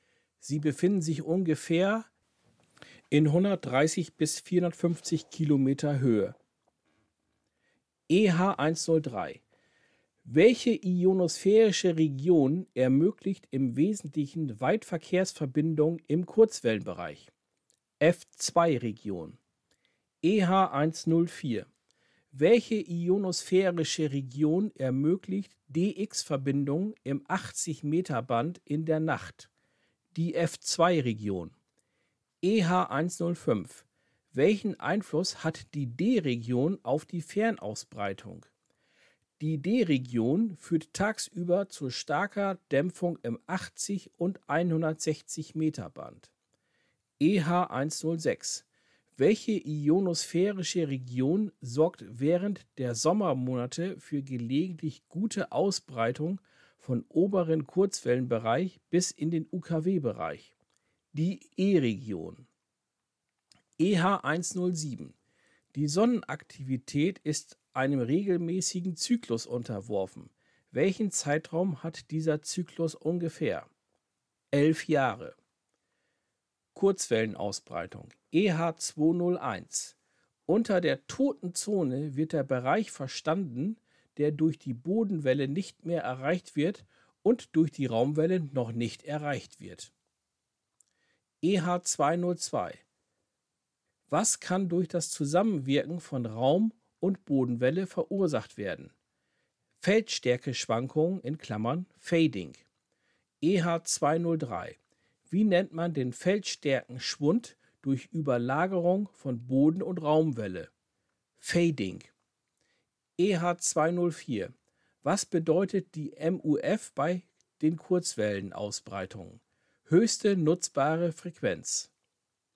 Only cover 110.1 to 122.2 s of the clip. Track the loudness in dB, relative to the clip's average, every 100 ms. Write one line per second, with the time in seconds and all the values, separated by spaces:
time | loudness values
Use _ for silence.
110.1 | 4 4 0 -4 -8 -12 _ _ _ _
111.1 | _ _ _ -2 2 2 2 -4 -6 -14
112.1 | _ _ _ _ _ _ _ _ _ _
113.1 | -2 0 2 0 -2 -2 2 2 2 0
114.1 | -2 -6 -4 -6 -10 _ _ _ _ -2
115.1 | -2 0 -2 2 2 2 -2 -6 -8 -10
116.1 | -4 -2 0 0 0 0 -2 -4 -4 -2
117.1 | -2 -8 _ _ _ -2 -2 0 0 0
118.1 | -2 -2 -2 -6 -8 -8 -8 -10 -8 -8
119.1 | -10 -16 -18 _ _ _ _ 2 4 4
120.1 | 2 0 2 2 0 -2 0 0 0 -2
121.1 | -4 -12 -6 -4 -4 -4 -6 -8 _ _
122.1 | _